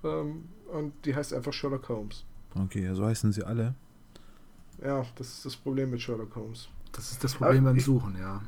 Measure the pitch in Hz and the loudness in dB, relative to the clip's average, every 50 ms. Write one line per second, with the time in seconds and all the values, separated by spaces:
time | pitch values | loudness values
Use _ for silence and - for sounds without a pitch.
0 | - 156 156 156 151 151 151 165 160 170 - - - - - 156 151 147 147 - | -2 -2 -2 -2 -2 -4 -6 -8 -12 -14 -18 -18 -14 -8 -6 -4 -4 -4 -6 -4
1 | - 147 131 143 143 - 143 131 123 143 135 - - 143 135 131 - - 120 107 | -2 -2 0 0 -2 -2 -4 -4 -4 -4 -4 -2 -2 -2 -2 -2 -2 -4 -4 -4
2 | 107 104 - - - - - - - - - 92 95 95 - 104 92 92 92 92 | -4 -6 -8 -10 -10 -12 -14 -16 -16 -8 -2 -2 -2 0 0 0 0 0 2 2
3 | 101 110 113 - - 107 101 107 - 90 113 117 113 117 131 - - - - - | 4 2 2 4 4 4 4 4 -2 -2 0 0 0 0 0 -4 -8 -20 -20 -20
4 | - - - - - - - - - - - - - - - - - 135 139 135 | -20 -20 -20 -20 -20 -20 -20 -20 -20 -20 -20 -20 -20 -20 -16 -8 -4 -2 -2 -2
5 | 123 120 - - 127 - - - - 135 127 - - 143 135 135 135 131 123 120 | -2 -4 -8 -12 -12 -12 -12 -12 -10 -10 -10 -6 -6 -2 0 0 0 0 -2 -4
6 | - - 120 110 110 107 - 117 107 110 113 120 - - - - - - - - | -4 -4 -4 -4 -6 -8 -8 -8 -8 -8 -10 -12 -14 -14 -14 -14 -12 -10 -10 -10
7 | 113 - - - - 131 - - 127 - 135 135 135 131 127 127 131 139 135 120 | -8 -8 -6 -2 -2 -2 0 4 6 8 8 10 10 8 8 6 6 6 4 4
8 | 98 98 95 95 92 95 101 107 101 | 4 0 -4 -4 -4 -4 -4 -6 -6